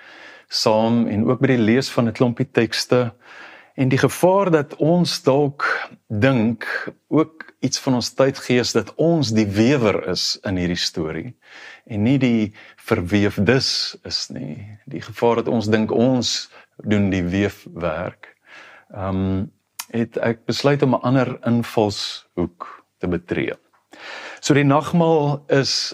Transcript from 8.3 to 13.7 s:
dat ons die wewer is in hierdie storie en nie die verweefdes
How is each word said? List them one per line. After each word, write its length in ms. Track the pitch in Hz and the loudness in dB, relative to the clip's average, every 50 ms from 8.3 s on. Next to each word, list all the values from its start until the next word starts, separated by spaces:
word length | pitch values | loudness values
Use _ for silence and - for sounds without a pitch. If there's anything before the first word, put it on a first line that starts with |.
| 135 - - - 127 123 117 - | 2 -4 -2 0 0 2 2 2
dat 240 | - 117 104 - - | 0 -2 -2 -2 -4
ons 360 | - 147 165 170 165 143 107 | 0 2 2 2 2 0 0
die 160 | 110 110 110 101 | 2 0 0 2
wewer 600 | 95 104 110 120 151 143 117 104 92 87 - - | 2 2 4 4 4 4 2 2 0 0 -2 -4
is 320 | 90 87 - - - - - | -4 -4 -4 -4 -4 -6 -4
in 120 | 110 95 | -4 -2
hierdie 240 | 90 87 87 87 85 | -2 -2 -2 -2 -2
storie 560 | - - - - 80 78 80 80 92 123 123 _ _ - - - - - - - _ - | -4 -6 -4 -6 -6 -6 -6 -8 -10 -10 -14 _ _ -20 -20 -20 -20 -20 -20 -20 _ -8
en 120 | 117 104 104 | -4 0 2
nie 120 | 120 139 135 | 2 2 2
die 320 | 127 123 117 117 107 101 - - - - - _ | 2 2 2 2 0 -2 -4 -12 -20 -20 -20 _
verweefdes 1200 | - - - - 92 87 98 104 101 104 - - 101 85 123 135 120 - | -2 -2 0 0 0 0 2 2 2 2 2 2 2 4 4 2 2 0